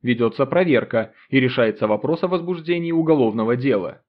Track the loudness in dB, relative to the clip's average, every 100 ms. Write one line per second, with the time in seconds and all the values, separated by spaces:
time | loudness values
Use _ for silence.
0 | -2 0 0 0 0 0 2 2 2 -4
1 | -4 _ _ 0 2 2 0 0 -2 0
2 | -2 -2 -2 -2 -4 -6 -4 -4 -2 0
3 | 2 2 2 0 0 0 0 0 -2 -12